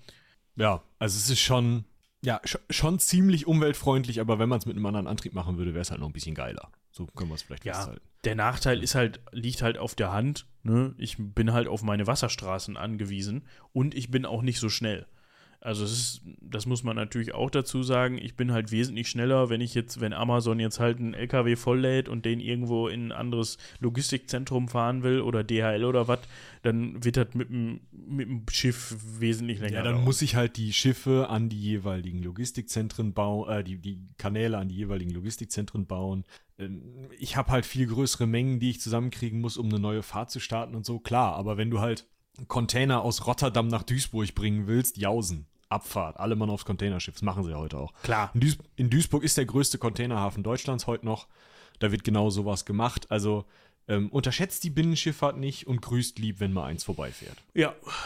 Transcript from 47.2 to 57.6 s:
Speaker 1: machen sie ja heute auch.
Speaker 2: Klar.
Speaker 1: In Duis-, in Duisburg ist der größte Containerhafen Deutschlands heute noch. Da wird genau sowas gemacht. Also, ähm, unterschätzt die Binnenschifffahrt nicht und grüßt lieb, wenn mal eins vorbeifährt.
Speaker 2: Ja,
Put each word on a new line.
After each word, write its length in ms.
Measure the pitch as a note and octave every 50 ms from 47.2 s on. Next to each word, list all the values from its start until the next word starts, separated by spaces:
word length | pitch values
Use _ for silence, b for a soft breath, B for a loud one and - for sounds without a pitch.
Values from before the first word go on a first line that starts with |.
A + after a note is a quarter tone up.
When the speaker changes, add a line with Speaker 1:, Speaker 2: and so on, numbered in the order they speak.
| G#2+
Speaker 1:
machen 200 | G2 F2+ G2+ F#2
sie 80 | E2
ja 60 | D#2+
heute 200 | D2 D#2 D2+ D2+
auch. 160 | C2+ C#2 - - - -
Speaker 2:
Klar. 280 | A#2+ A#2 G#2+ G#2 - -
Speaker 1:
In 60 | A#2+
Duis-, 180 | C3 D#3 D3 - - - _
in 120 | - B2+ A#2+
Duisburg 320 | B2 - - - C#3+ D3
ist 140 | D3+ D3 -
der 80 | D3 C3
größte 340 | G#2+ G#2+ C#3 C#3+ - -
Containerhafen 640 | - - A#2 G2+ - A#2+ B2 A#2 G#2 G2+ G2+ - G#2
Deutschlands 460 | G2 A2 B2 B2+ - C#3 C3 A#2+ -
heute 180 | A#2+ A#2 - -
noch. 220 | A2 A2 - - B B B B B B B B B B B
Da 120 | A2 G#2
wird 140 | G2+ G2+ -
genau 240 | A#2 G#2+ G#2 G#2 G#2+
sowas 340 | F#2+ G#2 G2+ G#2 G2 - -
gemacht. 480 | - G2+ G#2 A2+ A#2+ - - - -
Also, 320 | G#2+ G#2+ G2+ G#2+ G#2 G#2 G2+ b b b b b b b _ -
ähm, 200 | G#2 G2+ G#2 G2+
unterschätzt 540 | - C#3 B2+ C3 B2 - F#3 F#3+ - - -
die 60 | E3
Binnenschifffahrt 680 | C3+ D#3 E3 E3+ E3 - - D#3+ C#3+ - D3+ C#3+ C#3
nicht 300 | C3+ C3+ C#3 C3 - -
und 140 | C3+ B2+ A#2
grüßt 380 | - - A#2+ B2 A#2+ - - G#2+
lieb, 200 | A2 G#2+ G2 G2+
wenn 140 | G#2 G2 F#2+
mal 100 | F#2 C#2
eins 220 | C2 E2 - -
vorbeifährt. 500 | - F2 D#2 C#2+ B1 - - - G1+ - - - _ -
Speaker 2:
Ja, 220 | -